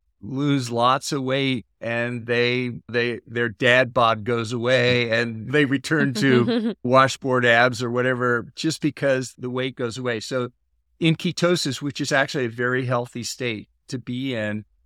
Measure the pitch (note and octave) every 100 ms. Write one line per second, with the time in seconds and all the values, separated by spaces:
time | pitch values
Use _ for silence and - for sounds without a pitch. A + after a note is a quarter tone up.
0 | _ _ G2+ C3+ C#3+ C#3+ A#2+ A#2 B2 C3+
1 | - D3 C3 C3+ C3+ B2+ - _ A2 A#2
2 | A#2+ B2 A2+ A#2+ A#2+ B2 B2 A#2 - A#2+
3 | A#2+ A2+ - A#2 A#2 G#2 B2+ B2+ B2 B2
4 | A2+ A2 G#2 A#2 A2 B2 A#2 B2+ B2 B2
5 | A#2 A2+ A#2 A2+ A2+ C#3+ C#3 C3+ - D#3
6 | C#3 A#2 C3+ B2 A#2+ A3+ A3+ - B2 C3
7 | C3 - C3+ B2+ B2 A#2 B2+ A2+ A#2+ B2
8 | B2 B2 B2 A#2+ G2+ - D#3+ - D3+ -
9 | C#3 C3 B2 - B2 B2+ C3 A#2 A#2+ B2
10 | B2 A2+ - C3 A#2+ - _ _ _ -
11 | E3 D#3 F3+ - F3 F3+ C#3+ B2 C#3+ -
12 | C#3 C#3+ C3+ D3+ A#2+ A#2 B2 B2+ B2+ B2
13 | B2 B2 A2 - B2 G#2+ - _ - B2+
14 | B2 B2 C3+ A#2 G#2+ G#2+ - _